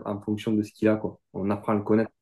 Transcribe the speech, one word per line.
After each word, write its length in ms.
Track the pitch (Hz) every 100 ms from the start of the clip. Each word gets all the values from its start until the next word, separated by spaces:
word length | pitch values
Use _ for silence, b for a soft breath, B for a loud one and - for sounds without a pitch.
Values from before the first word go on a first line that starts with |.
| -
en 160 | 101
fonction 320 | 104 107 113
de 80 | 107
ce 80 | 104
qu'il 160 | - 107
a, 80 | 107
quoi. 240 | 95 - _
On 160 | - 95
apprend 240 | 101 -
à 20 | 104
le 60 |
connaître, 300 | 101 110 110 _